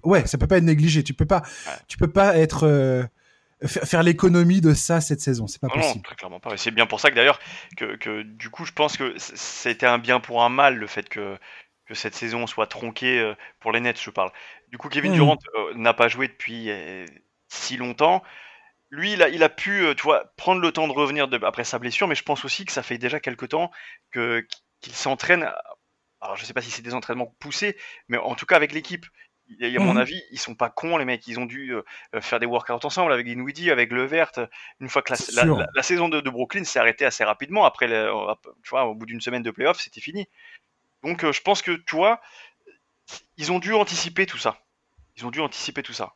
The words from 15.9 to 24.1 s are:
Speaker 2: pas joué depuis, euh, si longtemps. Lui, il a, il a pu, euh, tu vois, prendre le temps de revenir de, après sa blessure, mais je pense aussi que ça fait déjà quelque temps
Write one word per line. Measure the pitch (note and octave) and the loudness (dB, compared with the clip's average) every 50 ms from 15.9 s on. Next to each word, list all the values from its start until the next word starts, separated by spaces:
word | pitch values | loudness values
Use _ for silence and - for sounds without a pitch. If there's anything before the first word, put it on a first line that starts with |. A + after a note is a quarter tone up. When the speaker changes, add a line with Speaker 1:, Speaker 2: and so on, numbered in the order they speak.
| A2+ | 4
Speaker 2:
pas | - A#2 A#2 | 6 4 2
joué | A2+ B2 C3+ | 2 0 -4
depuis, | B2 - - - - A#2 A#2 A2+ G#2+ | -6 -6 -10 -12 -10 -10 -8 -6 -6
euh, | G#2 F#2+ D#2+ E2 F#2+ F#2 F2+ D#2 - - _ _ _ _ _ _ | -8 -8 -8 -12 -14 -14 -14 -16 -18 -20 _ _ _ _ _ _
si | - - - - B2+ | -14 -10 -10 -8 -8
longtemps. | B2 B2 B2 A#2 - D3 E3 F3+ F#3+ - - - - - - - - _ _ _ _ _ _ C#3+ | -6 -6 -6 0 2 4 4 4 2 -2 -6 -20 -20 -20 -20 -20 -20 _ _ _ _ _ _ -10
Lui, | D3 F3 G#3 G#3+ | -6 -4 -4 2
il | F3+ E3+ | 4 4
a, | C#3 | 4
il | D3 D#3+ D#3+ | 4 4 2
a | D3+ | 2
pu, | - - - G3 G3+ G3+ F3+ | 2 -2 -6 -4 0 2 2
euh, | D#3 C#3 | 2 0
tu | - - | 0 2
vois, | D3+ D3+ - - _ _ | 4 4 2 2 _ _
prendre | - - F3+ F#3 F#3 | -6 0 2 2 2
le | F3 D#3+ | 2 0
temps | - D#3+ D#3+ | 0 0 -2
de | D3+ C3 | 0 0
revenir | C#3+ D3 C3+ D3 D3+ C#3 | 0 0 0 0 -2 -2
de, | C3 B2+ A#2 G#2 | 0 -2 -2 -2
après | - - - A#2+ | -2 -2 -2 -6
sa | - - A#2 | -6 -6 -6
blessure, | B2 B2 A#2+ - G3+ F3+ | -6 -4 -2 -2 0 0
mais | D3 | -2
je | - - | -2 -2
pense | - C#3+ - - | -4 -4 -4 -4
aussi | - - - G3 | -6 -6 -6 -6
que | - - | -8 -8
ça | C3+ A#2 | -8 -6
fait | - B2 A#2 | -6 -8 -4
déjà | A#2+ B2 D3+ D3+ | -4 -4 -4 -4
quelque | - C3+ A#2+ - C3 | -6 -8 -8 -8 -10
temps | A#2+ - D#3+ F3 E3+ - - - - - - _ _ | -6 -4 -4 -4 -4 -8 -14 -20 -20 -20 -20 _ _